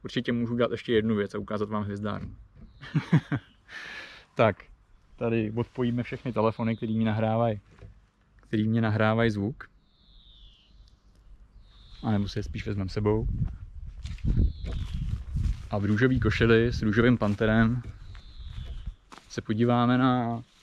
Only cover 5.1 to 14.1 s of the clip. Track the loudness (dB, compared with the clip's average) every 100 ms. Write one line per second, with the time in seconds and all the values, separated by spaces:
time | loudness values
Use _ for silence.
5.1 | -6 -2 0 0 -2 -4 -2 -2 0 -4
6.1 | -6 -4 0 0 0 -2 -2 -2 0 0
7.1 | 2 0 2 0 -2 _ -20 -20 -20 _
8.1 | _ _ _ _ 0 2 2 2 4 4
9.1 | 4 2 2 -4 -6 -16 _ _ _ _
10.1 | -20 -20 -20 -20 _ _ -20 -20 _ _
11.1 | -20 -20 -20 -20 -20 -20 -20 -20 -8 0
12.1 | 0 0 -4 -6 -8 -6 -4 -4 0 2
13.1 | 2 0 -2 -2 -4 -14 -14 -14 -12 -12